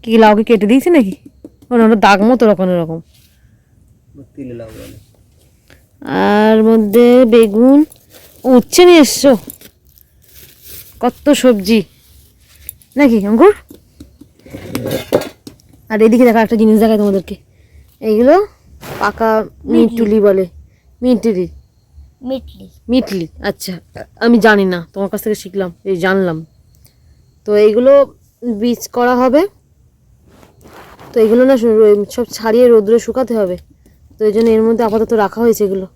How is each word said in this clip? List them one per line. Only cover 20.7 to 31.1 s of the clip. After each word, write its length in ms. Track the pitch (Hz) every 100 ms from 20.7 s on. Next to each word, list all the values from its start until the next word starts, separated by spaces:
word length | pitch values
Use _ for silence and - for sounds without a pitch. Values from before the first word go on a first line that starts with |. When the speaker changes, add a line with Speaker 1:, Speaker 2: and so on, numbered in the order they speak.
| _ _ _
Speaker 1:
মিটুলি। 460 | 247 233 226 185 175 - _ _ _ - - _
Speaker 3:
মিটলি। 480 | 254 262 - - 190 _ -
Speaker 1:
মিটলি, 380 | 254 - 196 160 -
আচ্ছা। 360 | 202 190 - 175 _ - - _
আমি 180 | 233 240
জানি 260 | 214 208 190
না, 220 | 180 170
তোমার 160 | 196 196
কাছ 140 | 208
থেকে 120 | 220 208
শিখলাম, 380 | 196 190 185 170
এই 140 | 196 185
জানলাম। 480 | 185 190 180 160 160 _ _ _ _ _ _ _ _ _ -
তো 100 | 208
এইগুলো 600 | 214 214 254 277 269 _ _ _ 240 208
বীজ 280 | 240 226 -
করা 280 | 240 247 247
হবে। 320 | 254 269 403 _ _ _ _ _ _ _ _ _ _ _ - - - - -